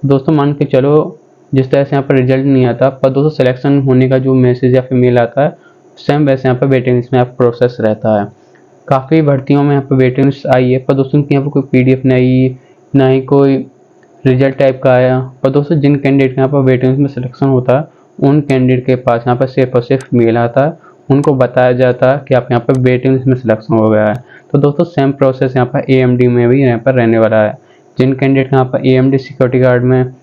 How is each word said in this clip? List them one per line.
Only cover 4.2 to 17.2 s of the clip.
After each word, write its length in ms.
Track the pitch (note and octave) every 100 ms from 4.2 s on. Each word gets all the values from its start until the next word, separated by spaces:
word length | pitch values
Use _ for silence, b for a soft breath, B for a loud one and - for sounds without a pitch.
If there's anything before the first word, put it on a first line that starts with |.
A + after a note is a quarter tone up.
| C3 C3
मैसेज 380 | B2+ B2 C3
या 60 | B2+
फिर 180 | B2+ B2+
mail 200 | B2 B2
आता 260 | A#2 -
है, 120 | D3+ F3+ b b - -
same 280 | - C#3+ D3
वैसे 220 | C3+ C3
यहाँ 120 | B2+
पर 60 | C#3
वेटिंग 300 | C3+ B2+ B2
list 160 | A#2+
में 80 | C3
आप 140 | B2 -
प्रोसेस 380 | B2 A#2 B2 B2
रहता 400 | A2+ G#2+ A#2 A2
है। 60 | G2+ - b b b _ -
काफ़ी 320 | C3+ C3 D#3+
भर्तियों 400 | D3+ C3+ C3 C#3+
में 80 | C#3+
यहाँ 120 | C#3+
पे 120 | C3
वेटिंग 320 | C3 B2+ B2+ C#3
लिस्ट 200 | C3+ -
आई 240 | B2+ B2+
है, 80 | B2+
पर 160 | B2+
दोस्तों, 260 | C3+ C3+ D3
इनकी 140 | C#3+
यहाँ 100 | C#3
पे 60 | C#3
कोई 120 | C#3
पीडीएफ़ 440 | C3+ - B2+ C3 C3
नहीं 340 | B2+ B2+ B2+
आई, 160 | C3 B2+ B B _
ना 160 | C#3 C3
ही 120 | C3
कोई 340 | C3 C#3 C#3 C3+ - _ _ _ _ _
रिजल्ट 320 | C#3 B2+ C3+ C3
टाइप 220 | C#3 C3
का 80 | C3+
आया। 260 | B2+ B2+ B2+ C3 -
पर 80 | C3+
दोस्तों, 260 | C#3 C#3+ D#3+
जिन 200 | C#3 C#3+
कैंडिडेट 380 | C3+ C#3 C3+ B2+
का 60 |
यहाँ 100 | C3
पर 120 | D3 C3
वेटिंग 240 | B2+ B2+
लिस्ट 100 | C3+
में 80 | C#3+
सिलेक्शन 380 | C#3